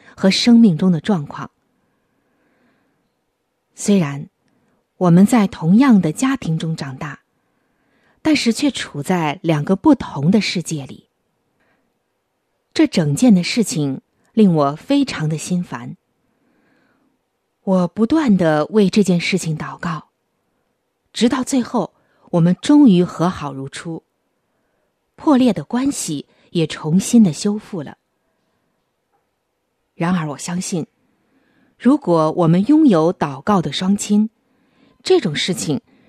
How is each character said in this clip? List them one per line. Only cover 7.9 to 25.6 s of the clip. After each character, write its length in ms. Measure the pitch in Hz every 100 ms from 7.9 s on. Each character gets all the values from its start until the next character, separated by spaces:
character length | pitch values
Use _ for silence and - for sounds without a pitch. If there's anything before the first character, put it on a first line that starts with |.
| _ _ _
但 120 | 311
是 160 | 302 233
却 200 | - 285
处 320 | - - 143
在 360 | 143 180 156 147
两 200 | 165 151
个 140 | 147 190
不 180 | 320
同 360 | 277 - 143 151
的 100 | 214
世 220 | - 175
界 240 | - 156 131
里。 220 | - _ _ _ _ _ _ _ _ _ _ _ _ _ _ _ _ _
这 140 | - 311
整 280 | - 147
件 200 | 143 254
的 80 | 185
事 200 | 170 247
情 380 | 196 156 143 135 _ _ _
令 220 | - 202
我 200 | 160 139
非 300 | 151 - 285
常 240 | 262 - 151
的 80 | 156
心 260 | - 180
烦。 360 | 175 120 127 - _ _ _ _ _ _ _ _ _ _ _ _ _ _ _ _
我 260 | 202 185 175
不 180 | - 226
断 320 | 320 277 185
地 260 | 160 151 151
为 220 | 214 196
这 140 | 214
件 180 | 190 170
事 160 | - 180
情 220 | 165 156
祷 180 | 156 -
告， 320 | 175 156 - _ _ _ _ _ _ _ _ _ _
直 160 | - 226
到 160 | 269
最 160 | 247 262
后， 320 | 220 233 170 _ _ _ _
我 100 | 175
们 160 | 170 180
终 260 | - 294 277
于 160 | 175
和 240 | 180 - 165
好 240 | - 143
如 160 | 135 135
初， 340 | - 170 160 _ _ _ _ _ _ _ _ _ _ _ _
破 200 | 330 262
裂 160 | 254
的 100 | 175